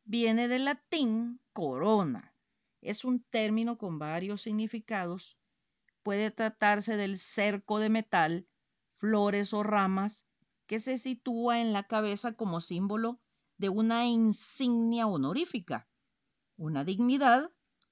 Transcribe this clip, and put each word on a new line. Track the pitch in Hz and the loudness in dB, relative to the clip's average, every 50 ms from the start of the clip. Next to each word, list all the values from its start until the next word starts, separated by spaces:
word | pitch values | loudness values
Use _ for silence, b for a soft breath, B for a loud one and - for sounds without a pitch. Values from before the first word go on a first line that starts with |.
| _ | _
viene | 214 214 233 226 226 220 226 240 240 | -4 0 2 2 4 4 2 2 0
del | 247 254 269 | 0 0 0
latín | 285 285 - _ _ 349 311 262 226 220 226 240 240 240 - _ _ _ | -2 -2 -4 _ _ -2 0 0 2 0 0 -2 -4 -8 -12 _ _ _
corona. | 202 165 139 127 135 170 214 220 202 180 143 117 87 - - _ _ _ _ _ _ _ _ _ _ | -6 -4 -4 -2 0 2 4 4 4 4 2 -2 -6 -10 -16 _ _ _ _ _ _ _ _ _ _
Es | - - 214 - - | -6 -4 -2 -2 0
un | 254 247 240 | 0 -2 -2
término | - _ - 220 220 214 214 226 226 233 233 226 | -2 _ -2 0 0 0 0 0 0 -2 -4 -6
con | 214 180 160 147 | -6 -6 -6 -6
varios | 151 151 160 175 190 202 208 196 | -4 -4 -4 -4 -4 -6 -6 -6
significados. | - 220 214 214 226 214 - 220 - - 220 190 180 170 180 180 - - - _ _ _ _ _ _ _ _ _ _ _ _ _ | -4 -4 -2 -2 -4 -4 -6 -10 -8 -6 -6 -4 -4 -4 -6 -6 -8 -10 -12 _ _ _ _ _ _ _ _ _ _ _ _ _
Puede | - 208 196 202 214 214 | -6 -2 0 0 0 -2
tratarse | - - 220 214 220 _ 214 208 208 208 202 226 214 208 | 0 -2 -2 -4 0 _ 2 4 4 2 0 -2 -2 -2
del | 202 196 196 180 | -2 -4 -4 -4
cerco | - - - 220 202 208 202 202 - - 208 214 | -4 -2 0 0 0 0 0 -2 -2 -2 -2 0
de | 214 214 | 2 2
metal, | 220 226 220 - - 180 156 160 170 170 - - _ _ _ _ _ _ _ _ | 2 0 0 0 2 2 2 2 0 -4 -6 -10 _ _ _ _ _ _ _ _
flores | _ - 202 214 220 208 202 202 202 202 208 - 214 | _ -4 0 2 2 4 4 4 2 0 0 0 -2
o | 208 | -2
ramas | 208 208 208 202 190 190 190 190 196 214 - - - _ _ _ _ _ _ _ _ | 0 2 2 2 2 2 2 0 -2 -2 -4 -8 -14 _ _ _ _ _ _ _ _
que | - 214 226 | -6 -4 -4
se | 214 262 262 254 | -2 -2 -2 -2
sitúa | - 262 247 254 _ 254 233 233 233 240 233 233 | -2 -4 -6 -4 _ -4 -4 0 0 0 2 2
en | 233 220 | 0 0
la | 208 196 202 | 0 -2 -2
cabeza | - 226 214 214 208 202 208 - 233 226 | -2 -2 -2 0 0 -2 -2 -4 -6 -6
como | - 226 185 165 170 | -4 -4 -4 -2 -2
símbolo | - - 170 175 196 196 214 220 226 233 247 - _ _ _ _ _ _ _ | -2 -2 -2 -2 -2 -2 -2 -2 -2 -4 -6 -8 _ _ _ _ _ _ _
de | - 202 196 | -4 -2 -2
una | 185 214 226 226 233 233 240 | 0 2 2 2 2 2 2
insignia | 240 233 226 220 220 208 - - - - - 269 247 233 233 226 226 233 233 226 | 2 4 4 4 4 2 0 -4 -10 -6 -2 0 0 2 2 2 2 0 0 0
honorífica, | 214 185 143 131 143 190 294 349 - - 190 - - 127 107 - _ _ _ _ _ _ _ _ _ _ _ _ _ _ - | 0 0 0 0 0 -2 -2 -4 -4 -6 -8 -6 -6 -8 -8 -8 _ _ _ _ _ _ _ _ _ _ _ _ _ _ -8
una | 156 156 151 135 143 | -6 -4 -4 -2 -2
dignidad | 185 196 196 240 247 269 269 285 240 240 262 311 349 - _ _ _ _ _ _ _ | -2 0 0 2 2 2 4 6 6 6 6 4 -2 -10 _ _ _ _ _ _ _